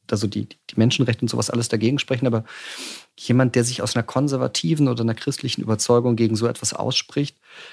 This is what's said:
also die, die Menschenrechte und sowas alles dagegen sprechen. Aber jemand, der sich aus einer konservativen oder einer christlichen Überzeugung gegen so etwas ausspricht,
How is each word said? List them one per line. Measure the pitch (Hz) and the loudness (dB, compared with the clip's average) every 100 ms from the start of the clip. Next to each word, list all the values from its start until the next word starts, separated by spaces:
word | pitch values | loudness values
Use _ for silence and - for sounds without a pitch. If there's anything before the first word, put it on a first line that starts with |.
| - | -4
also | 107 101 | -2 -2
die, | 107 107 | -4 -8
die | - _ - | -12 _ 2
Menschenrechte | 113 - 131 117 | 4 4 0 0
und | 117 | 0
sowas | 117 110 | -2 -2
alles | 117 117 | -2 -2
dagegen | 113 110 139 | 0 2 0
sprechen. | - 127 127 | -2 0 2
Aber | 113 110 - - - - - - - | 0 -2 -12 -16 -12 -12 -14 -18 -12
jemand, | - 123 127 | 0 4 4
der | 123 | 4
sich | 120 123 | 2 0
aus | 107 | -2
einer | 120 | -2
konservativen | 113 131 143 135 127 - 160 160 139 | -2 0 0 0 -2 -2 0 2 2
oder | 120 | 2
einer | 117 | 0
christlichen | 110 - 135 127 - | -2 -4 -4 -4 -4
Überzeugung | - 107 - 120 123 113 | -2 -2 4 4 4 2
gegen | 113 | 2
so | 107 117 | 2 -2
etwas | - 113 | -2 -6
ausspricht, | - 104 - - - 143 - _ - - | -4 -2 -4 -4 -4 -4 -6 _ -20 -20